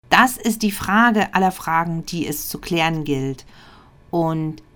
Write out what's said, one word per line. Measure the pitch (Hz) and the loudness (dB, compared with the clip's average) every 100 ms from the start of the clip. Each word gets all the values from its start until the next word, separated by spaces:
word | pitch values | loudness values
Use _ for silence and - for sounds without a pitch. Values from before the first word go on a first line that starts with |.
| - | 0
Das | 170 247 - | 4 4 2
ist | 226 220 | -2 0
die | 214 | -2
Frage | 196 - 208 240 214 - | -2 0 4 4 4 2
aller | 185 185 | 2 2
Fragen, | - - 165 170 165 - | 0 -2 0 0 -4 -6
die | 170 - | -6 -4
es | - - | -6 -8
zu | 151 | -10
klären | - 170 160 160 | -4 0 0 0
gilt. | 147 139 135 135 - - - - - _ - | -2 -2 -2 -6 -14 -20 -20 -20 -20 _ -6
Und | 170 165 160 156 156 - | -2 0 0 -4 -6 -16